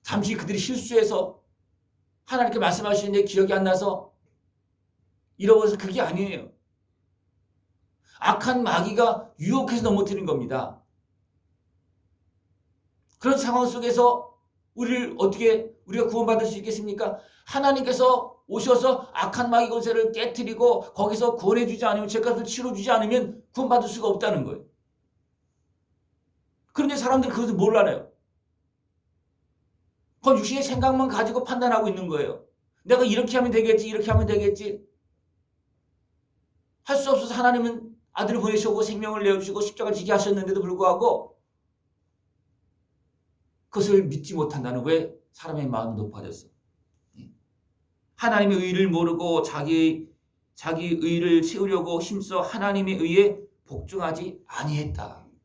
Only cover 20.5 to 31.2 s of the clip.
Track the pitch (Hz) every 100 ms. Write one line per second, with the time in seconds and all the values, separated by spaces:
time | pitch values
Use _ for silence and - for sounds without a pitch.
20.5 | 220 240 233 - - 202 214 240 233 190
21.5 | 233 240 - 226 208 208 220 233 233 -
22.5 | - 247 196 226 226 214 247 - - _
23.5 | 254 262 240 226 233 220 190 208 160 120
24.5 | - - _ _ _ _ _ _ _ _
25.5 | _ _ _ _ _ _ _ _ _ _
26.5 | _ _ - 285 285 254 262 254 214 233
27.5 | 175 202 220 170 - - _ _ _ _
28.5 | _ _ _ _ _ _ _ _ _ _
29.5 | _ _ _ _ _ _ _ 269 220 202
30.5 | 269 269 247 262 262 262 240